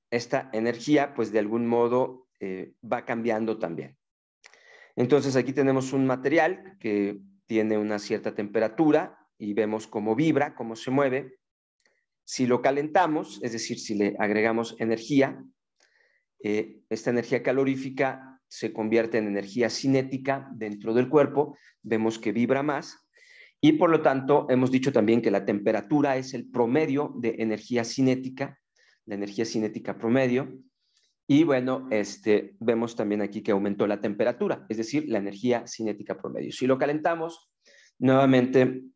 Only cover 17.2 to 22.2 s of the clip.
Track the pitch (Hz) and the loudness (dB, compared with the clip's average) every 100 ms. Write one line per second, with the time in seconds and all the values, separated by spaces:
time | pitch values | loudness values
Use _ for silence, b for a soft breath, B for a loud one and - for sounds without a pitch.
17.2 | 113 123 135 131 135 135 135 131 135 - | 0 -2 0 0 0 -2 -6 -4 -4 -4
18.2 | - - _ - 110 113 110 113 113 117 | -14 -20 _ -10 -8 -4 0 2 2 -2
19.2 | 107 101 101 113 113 - 135 135 131 131 | -2 -4 -6 -2 -2 0 0 2 0 -4
20.2 | 135 135 135 113 107 104 107 117 131 151 | -4 -4 -6 -10 -10 -6 -2 0 4 4
21.2 | 139 139 147 B B B 107 113 113 110 | 4 2 -4 B B B -4 0 0 -2